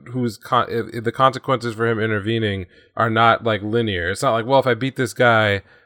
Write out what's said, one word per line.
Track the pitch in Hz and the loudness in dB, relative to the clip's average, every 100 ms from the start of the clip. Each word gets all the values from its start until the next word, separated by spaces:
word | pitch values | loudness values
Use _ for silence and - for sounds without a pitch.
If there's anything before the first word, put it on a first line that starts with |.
| - | -10
whose | 123 120 104 | -4 -4 -6
con-, | - 123 - | -2 0 0
i-, | 113 101 120 | -4 -6 -6
i-, | |
the | 113 | -6
consequences | - 131 127 - 127 117 | 2 2 2 -2 -2 -2
for | 107 117 | -2 -2
him | 113 | 0
intervening | 110 107 101 113 110 98 90 _ _ - | 0 -2 -2 -2 -2 -4 -8 _ _ -2
are | 113 | 0
not, | 113 117 - | 4 4 4
like, | 113 107 | 2 -2
linear. | 104 117 113 92 85 | 0 -2 0 -2 -4
It's | 101 | -2
not | 139 | 0
like, | 113 113 | 0 2
"Well, | 135 | 2
if | 123 | 2
I | |
beat | 113 131 127 | 0 -2 -4
this | 123 | -4
guy, | - 123 113 107 98 - _ | 2 4 4 2 0 -6 _